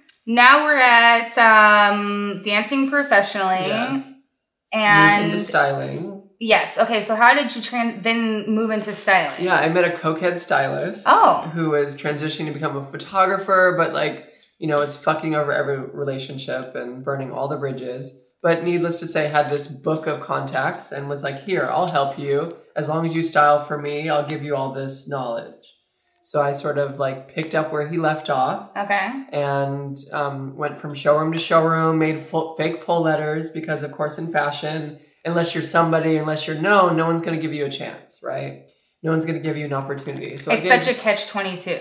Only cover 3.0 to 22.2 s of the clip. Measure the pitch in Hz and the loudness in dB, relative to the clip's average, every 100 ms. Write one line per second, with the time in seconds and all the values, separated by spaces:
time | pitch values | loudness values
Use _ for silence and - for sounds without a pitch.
3 | 277 208 196 208 190 185 190 220 254 269 | 2 4 2 0 0 0 0 -2 -2 -4
4 | - - _ _ _ _ - 220 208 202 | -6 -18 _ _ _ _ -6 0 4 8
5 | 202 202 165 - - 156 143 139 135 143 | 8 6 2 -2 0 2 2 0 -4 -6
6 | 185 - - - 226 185 147 - 226 214 | -8 -12 -18 -6 2 4 2 0 0 0
7 | 214 214 240 285 254 233 220 247 233 202 | 0 4 6 6 2 -4 -6 -4 -4 -2
8 | 220 233 226 214 220 214 226 214 208 196 | -2 0 0 -2 -2 -2 0 -2 -4 -4
9 | - 185 151 - 180 160 156 175 170 170 | 2 4 2 -2 0 2 2 2 2 0
10 | 160 160 180 175 - 139 139 139 175 - | -4 0 -2 -2 0 0 0 -2 -4 -2
11 | - 370 440 - 165 165 160 147 139 139 | 4 6 6 2 -2 -4 0 2 0 -2
12 | 147 147 151 - 156 143 156 139 139 147 | -4 -4 -4 -6 -6 -4 -4 -4 -8 -12
13 | - 190 185 190 196 185 185 160 160 147 | -4 0 2 2 2 4 4 4 0 0
14 | 151 - - _ _ - 156 147 143 - | -2 -4 -14 _ _ -8 -2 0 0 -2
15 | - 156 160 151 143 131 139 135 127 143 | -2 -2 -2 -2 0 -2 -2 -4 -6 -8
16 | 139 135 - 135 - 127 127 123 123 127 | -6 -6 -8 -10 -8 -8 -8 -10 -10 -10
17 | 139 135 127 120 139 143 135 123 123 127 | -6 -6 -6 -6 -6 -4 -6 -8 -10 -10
18 | 135 - _ _ 170 165 170 175 170 170 | -12 -18 _ _ 0 0 0 0 0 -4
19 | 165 165 147 151 139 143 - 135 156 156 | -4 -2 0 0 0 -2 -6 -8 -4 -4
20 | 160 143 - 139 135 135 147 190 - 143 | -4 -6 -4 -6 -4 -4 -4 -6 -10 -10
21 | 143 143 139 139 208 175 127 135 131 143 | -8 -6 -6 -8 -4 -4 -2 -2 0 0
22 | 139 156 | -2 -2